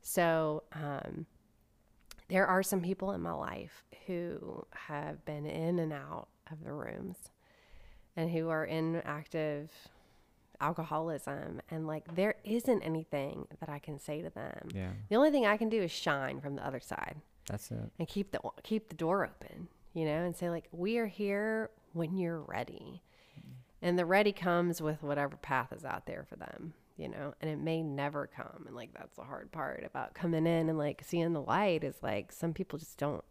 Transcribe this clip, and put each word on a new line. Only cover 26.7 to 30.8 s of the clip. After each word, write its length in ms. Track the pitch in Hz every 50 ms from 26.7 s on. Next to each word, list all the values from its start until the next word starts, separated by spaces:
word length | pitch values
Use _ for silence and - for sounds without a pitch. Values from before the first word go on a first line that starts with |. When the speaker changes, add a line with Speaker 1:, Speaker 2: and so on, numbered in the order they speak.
| 156 - _ _ _
Speaker 1:
you 100 | - 160
know, 260 | - - - 143 147 - _
and 100 | - 160
it 80 | 151 143
may 220 | 143 160 160 165
never 460 | 160 151 139 139 139 147 147 143 139
come. 380 | - - - - - - - -
And, 80 | - -
like, 180 | 120 117 113 -
that's 220 | - - - -
the 80 | - -
hard 280 | 131 143 - - - -
part 320 | 160 139 - - - -
about 280 | - _ - 123 - -
coming 320 | - - 175 165 160 160
in 220 | 165 165 165 160
and, 100 | 160 160
like, 240 | 156